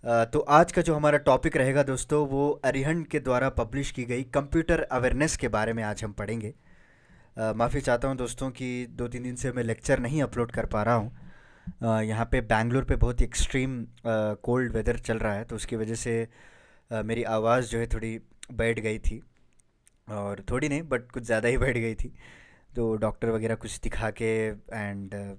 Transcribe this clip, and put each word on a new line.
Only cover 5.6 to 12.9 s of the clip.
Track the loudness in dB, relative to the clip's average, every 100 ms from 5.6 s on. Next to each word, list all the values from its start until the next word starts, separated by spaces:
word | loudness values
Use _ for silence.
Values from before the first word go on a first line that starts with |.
| 0
में | -2
आज | -4 -4
हम | -8
पढ़ेंगे। | -8 -6 -6 -8 -12 -20 -20 _ _ _ -20 -18 -4
अ, | -2
माफ़ी | 2 2 2
चाहता | 2 2 2
हूं | -2
दोस्तों | -4 -4 -8
कि | -6 -6 -6 -8
दो | -6 -6
तीन | -6
दिन | -8 -4
से | -4
मैं | -2
लेक्चर | -2 -2 2 2
नहीं | 2 0
अपलोड | 0 0 -2
कर | -2 -2
पा | 0
रहा | 4 2
हूं। | 2 -8 -20 -20 -20 -16 -16 -4
अ, | 0 0
यहाँ | 0 -2 0
पे | 0
बैंगलोर | 2 2 4 0
पे | 2